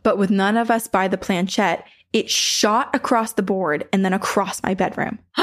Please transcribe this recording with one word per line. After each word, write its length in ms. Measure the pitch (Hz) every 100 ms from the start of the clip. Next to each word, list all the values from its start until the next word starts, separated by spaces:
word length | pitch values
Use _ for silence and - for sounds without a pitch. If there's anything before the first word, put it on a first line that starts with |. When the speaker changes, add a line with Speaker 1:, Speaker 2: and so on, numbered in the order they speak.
Speaker 1:
But 160 | 220 196
with 120 | 196
none 260 | 196 196 226
of 140 | 233
us 180 | 233 -
by 180 | 190 190
the 120 | 185
planchette, 680 | - 180 185 - 190 165 - _ _
it 160 | 226 -
shot 680 | - - - 208 220 269
across 380 | 262 - 233 226
the 100 | -
board 460 | 190 190 170 151 -
and 120 | 190
then 80 | 190
across 500 | 190 - 208 185 -
my 100 | -
bedroom. 460 | 190 190 - - -
Speaker 2:
<gasps> 40 | _ -